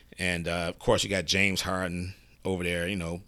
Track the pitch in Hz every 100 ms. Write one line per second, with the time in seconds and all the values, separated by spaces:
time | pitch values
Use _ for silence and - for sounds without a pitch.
0 | - - 92 87 82 87 85 - - 107
1 | 104 98 80 98 98 92 92 92 92 87
2 | 90 - - - 92 92 87 87 85 101
3 | 82 87